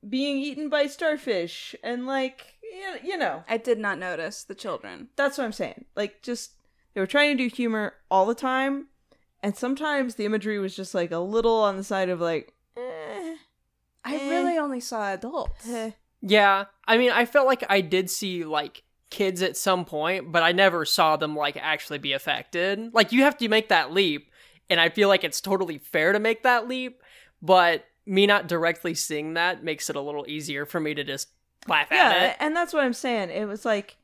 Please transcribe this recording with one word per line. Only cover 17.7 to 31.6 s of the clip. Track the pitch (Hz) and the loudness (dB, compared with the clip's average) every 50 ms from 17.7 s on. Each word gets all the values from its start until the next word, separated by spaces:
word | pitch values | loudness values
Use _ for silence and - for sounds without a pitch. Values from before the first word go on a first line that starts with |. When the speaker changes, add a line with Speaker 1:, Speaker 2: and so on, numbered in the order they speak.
Speaker 3:
I | 196 196 | 2 2
did | 185 160 175 185 190 175 | 2 2 0 0 0 0
see, | - - - 196 185 175 165 | -4 -6 -6 -6 -6 -6 -6
like, | 156 156 151 147 143 _ - _ _ _ _ _ _ | -2 -2 -2 -2 -4 _ -18 _ _ _ _ _ _
kids | - - 208 190 185 175 | -4 -2 -2 0 0 0
at | 185 185 - - | -2 -2 -2 -2
some | - 202 185 180 175 | 0 2 2 2 0
point, | - - 151 151 165 185 190 - 170 | -4 -6 -4 -2 -2 -2 -2 -4 0
but | 160 170 | 0 2
I | 165 165 180 | 4 4 4
never | 180 196 190 170 175 160 | 6 6 6 6 2 -2
saw | - - - 175 156 156 151 | 0 2 4 4 4 4 2
them, | 156 151 151 | 0 -2 -2
like, | 151 147 147 143 - | 0 -2 -2 -2 -4
actually | - 151 156 151 - - 151 143 | -2 -2 -2 -2 -4 -8 -8 -6
be | 135 139 139 | -4 -2 -4
affected. | 135 - - 143 139 135 _ - 175 175 190 202 202 226 233 226 | -2 -2 -2 -4 -4 -4 _ -4 -2 0 0 -2 -4 -6 0 4
Like, | 226 214 226 | 4 4 4
you | 233 247 269 | 6 4 4
have | 285 285 - | 4 4 2
to | 240 226 | 0 2
make | 214 220 220 - | 2 2 4 4
that | 196 165 156 131 | 2 2 2 2
leap, | 156 190 202 175 147 147 - _ _ _ - _ _ _ _ _ | 2 2 2 2 2 -2 -6 _ _ _ -20 _ _ _ _ _
and | 180 170 | 2 4
I | 165 170 | 4 4
feel | 170 - 202 196 | 4 4 4 4
like | 196 190 190 | 4 4 2
it's | 165 139 - | -2 -6 -6
totally | - 190 190 190 190 165 160 143 | -4 -2 -2 0 0 -4 -6 -10
fair | - - - 170 156 170 196 | -12 -4 0 2 2 4 2
to | 214 | 2
make | 214 220 226 220 _ | 2 0 -2 0 _
that | 262 247 240 220 240 | 2 2 2 0 -2
leap, | 254 254 254 254 247 _ _ _ - - - _ _ _ | -6 -6 -6 -8 -12 _ _ _ -20 -20 -20 _ _ _
but | - 170 190 185 175 170 165 147 - _ _ _ _ | 2 6 6 8 8 6 4 2 -2 _ _ _ _
me | - 190 190 202 | -2 2 4 6
not | 202 208 208 - 165 | 6 6 4 2 0
directly | 175 170 160 165 165 - - 175 160 | -2 2 2 0 0 0 -4 -4 -4
seeing | - - - 156 147 151 156 160 | -4 -4 -4 -4 -6 -6 -4 -2
that | 170 170 180 185 - 151 | 0 0 0 0 -2 -4
makes | 165 156 147 - - | -6 -6 -6 -6 -6
it | 151 143 | -6 -6
a | |
little | 139 147 147 147 143 - | -6 -6 -6 -8 -8 -8
easier | 151 156 151 143 147 139 147 | -8 -10 -8 -8 -6 -6 -8
for | 147 - 175 | -6 -4 -4
me | 156 151 151 | -4 -4 -4
to | 143 143 | -6 -6
just | 139 139 135 - _ _ _ _ _ _ _ | -8 -8 -8 -10 _ _ _ _ _ _ _